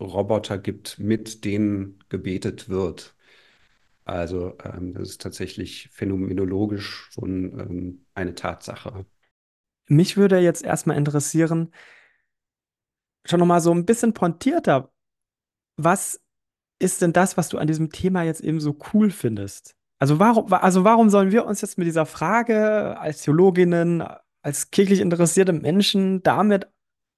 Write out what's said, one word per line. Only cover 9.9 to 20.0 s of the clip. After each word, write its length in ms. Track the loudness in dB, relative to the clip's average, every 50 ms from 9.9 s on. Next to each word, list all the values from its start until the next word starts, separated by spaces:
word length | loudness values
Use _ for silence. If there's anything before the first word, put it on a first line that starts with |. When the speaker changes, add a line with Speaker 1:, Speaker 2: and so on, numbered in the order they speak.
| 4 4 4 2 2
Speaker 2:
würde 220 | 2 4 4 4 4
jetzt 260 | 4 4 2 0 -4
erstmal 320 | -4 -4 -2 -2 -2 -2
interessieren, 760 | -2 -2 -2 -2 -2 -2 -2 0 0 0 2 0 -2 -4 -6 _ -18 -20 -20 -20 _ _ _ _ _ _ _ _ _ _ _ _ _ _ _ _ _ _ _ _ _ _ _ _ _ _
schon 120 | -2 2 2
noch 80 | 4
mal 140 | 4 4 4
so 120 | 4 4
ein 120 | 2 2 2
bisschen 300 | 0 0 2 2 0 0
pointierter, 760 | 0 0 -2 -2 -2 -2 0 0 0 2 2 2 2 0 -4 _ _ _ _ _ _ _ _ _ _ _ _ _ _ _ _ _
was 460 | -2 0 0 0 0 -2 -8 -12 -14 _ _ _ _ _ _ _ _ _ _ _ -2
ist 240 | -2 -2 0 0
denn 100 | 0 2
das, 240 | 4 4 2 2 0
was 140 | -2 -4 -2
du 80 | -2 -4
an 80 | -2
diesem 240 | -2 0 -2 -2 -4
Thema 320 | -4 -4 -2 -2 -2 0
jetzt 180 | -2 -2 -4 -4
eben 180 | -4 -4 -4 -2
so 200 | -2 -4 -6 -6 -6 -2 2
cool 160 | 2 2 2
findest? 640 | 0 0 -4 -4 -4 -4 -8 -10 -12 -16 -20 -20 _ _ _ _ _
Also 200 | -2